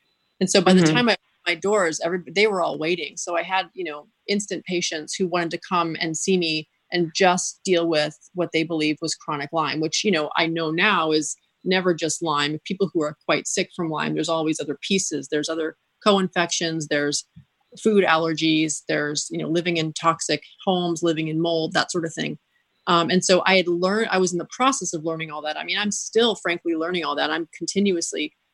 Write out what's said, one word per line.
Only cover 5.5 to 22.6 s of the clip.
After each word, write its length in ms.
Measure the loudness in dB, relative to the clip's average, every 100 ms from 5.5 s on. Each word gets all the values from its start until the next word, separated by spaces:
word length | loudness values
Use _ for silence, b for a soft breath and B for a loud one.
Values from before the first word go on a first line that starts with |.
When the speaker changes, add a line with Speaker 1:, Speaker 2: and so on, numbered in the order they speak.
Speaker 1:
to 80 | -6 -2
come 280 | -2 0 -2
and 160 | -6 -4
see 200 | 0 2
me 320 | 2 -2 -6 _ _
and 200 | -2 -2
just 460 | 2 4 4 -2 -8
deal 240 | 0 2 2
with 280 | 2 0 -4 -10
what 160 | -4 -2
they 120 | 0
believed 340 | 0 0 0 0
was 140 | -4
chronic 360 | -6 -6 -6 -2
Lyme, 280 | -2 -2 -2
which, 220 | -2 0
you 60 | 0
know, 200 | 0 0 0
I 100 | 0
know 260 | 0 -2
now 400 | 2 2 2 2
is 240 | 0 0 -8 _ _
never 320 | 0 2 2
just 260 | 0 -2 -4
Lyme. 380 | -2 0 0 -4
People 260 | -6 -2 -2
who 80 | 0
are 140 | -2 -4
quite 220 | -2 -2 0
sick 240 | -4 -4 -4
from 140 | -4
Lyme, 240 | -2 -2
there's 140 | -2 0
always 300 | 0 0 -2
other 180 | -4 -8
pieces. 480 | -2 0 0 -6 -4
There's 200 | -4 -2
other 280 | -4 -6 -8 _ _
co-infections, 840 | 2 4 2 0 0 -2 -2 -4 -2
there's 360 | 0 0 -2 -8 -18 -20 _ _ -2
food 220 | 4 4
allergies, 800 | 6 4 2 0 2 2 2 -2 -2
there's, 400 | -2 -2 -4 -6
you 80 | -6
know, 100 | -2
living 280 | 0 0 0
in 160 | -2
toxic 500 | 0 0 0 -2 -4 -4 -6
homes, 400 | -2 0 0 0
living 240 | 0 0 -2
in 120 | 0
mold, 340 | 0 0 0
that 180 | 0 0
sort 120 | -2
of 80 | -4
thing. 260 | -4 -6 -6 _ _